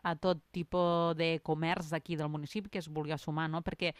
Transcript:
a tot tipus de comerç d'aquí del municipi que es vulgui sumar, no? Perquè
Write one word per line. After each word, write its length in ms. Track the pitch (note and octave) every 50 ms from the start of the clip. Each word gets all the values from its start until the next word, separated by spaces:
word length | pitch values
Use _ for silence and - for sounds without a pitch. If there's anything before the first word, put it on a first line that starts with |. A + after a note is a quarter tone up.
| -
a 140 | F3+ E3+
tot 220 | D3+ - F#3 F3+ D3+ - _
tipus 640 | - F#3 E3 - - F3+ F3 F3 E3+ E3+ E3+ E3+ E3
de 220 | D#3+ E3 E3 E3 D#3 -
comerç 440 | - D#3+ D#3 E3 E3 F3 F#3+ E3+ D3+
d'aquí 260 | E3 D#3 - - E3+
del 120 | D3+ D3+ D3+
municipi 400 | D3+ D3+ D3 C#3+ - G#3+ G3 G3+
que 80 | - G3
es 80 | E3 D#3
vulgui 280 | D#3 D#3 D3+ D3+ D#3+
sumar, 320 | D3 - - D3+ D#3 D#3+ D#3+
no? 140 | D#3 E3+ E3
Perquè 320 | - E3 - F3+ E3+ - -